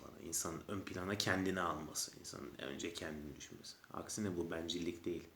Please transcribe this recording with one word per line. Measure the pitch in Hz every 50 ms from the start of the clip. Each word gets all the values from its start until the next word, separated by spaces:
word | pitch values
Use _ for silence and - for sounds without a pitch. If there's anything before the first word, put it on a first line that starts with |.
| -
bana. | - - - - 80
İnsanın | 80 - - 87 80 78 - -
ön | 104 98
plana | 90 - 95 92 90 95 101 101
kendini | - 104 92 95 95 95 92 92
alması, | 90 85 80 80 78 - - - - - - -
insanın | - - - - 67 - - -
önce | - 65 69 69 - 85 -
kendini | - 90 80 78 76 73 73 69
düşünmesi. | - - - - - - - - - - - -
Aksine | - - - - - 107 98 87
bu | 85 82 82
bencillik | 85 82 82 85 85 87 85 85 85 - -
değil. | 90 85 80 - - -